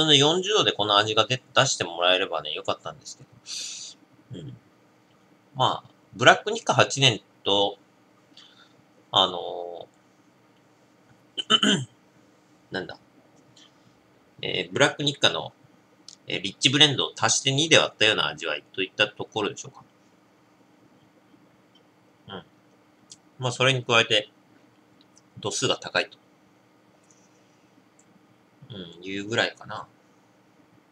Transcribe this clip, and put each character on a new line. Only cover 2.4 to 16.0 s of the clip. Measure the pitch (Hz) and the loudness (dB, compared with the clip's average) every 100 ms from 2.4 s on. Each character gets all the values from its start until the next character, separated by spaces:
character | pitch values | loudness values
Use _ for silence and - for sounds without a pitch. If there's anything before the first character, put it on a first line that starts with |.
ね、 | 76 | -8
よ | 82 | -8
か | - | -6
っ | 95 | -8
た | 80 | -8
ん | - | -16
で | - | -18
す | - | -20
け | - - - - - - - - _ _ _ - | -20 -20 -16 -12 -12 -14 -18 -20 _ _ _ -16
ど。 | |
う | |
ん。 | 143 123 _ _ _ _ _ _ _ _ _ | -16 -18 _ _ _ _ _ _ _ _ _
ま | 131 117 78 - | -2 -2 -2 -10
あ、 | _ _ | _ _
ブ | 98 | 4
ラ | 139 180 | 6 6
ッ | |
ク | 208 | 2
日 | 226 | -6
課 | - | -2
八 | 127 107 139 | 2 2 4
年 | 135 101 _ _ | 2 2 _ _
と、 | 101 101 101 - _ _ _ _ _ - - _ - _ _ _ - | -2 0 0 -4 _ _ _ _ _ -20 -20 _ -20 _ _ _ -4
あ | 104 92 | 0 0
の | 87 87 90 87 85 85 _ _ _ _ _ _ _ _ _ _ _ _ _ _ - | -2 -8 -10 -12 -14 -18 _ _ _ _ _ _ _ _ _ _ _ _ _ _ -14
ー、 | - 214 208 180 123 _ _ _ _ _ _ _ _ | -2 0 2 0 -4 _ _ _ _ _ _ _ _
<clears throat> | |
な | 92 | -8
ん | 85 | -8
だ。 | - _ _ _ _ _ _ - _ _ _ _ _ _ - | -14 _ _ _ _ _ _ -20 _ _ _ _ _ _ -10
え | 95 92 87 | -6 -6 -6
ー、 | |
ブ | 107 | 0
ラ | 147 | 0
ッ | |
ク | 147 | 2
日 | 147 143 | -4 0
課 | 98 | 0
の、 | 82 73 _ _ _ _ _ | 0 -10 _ _ _ _ _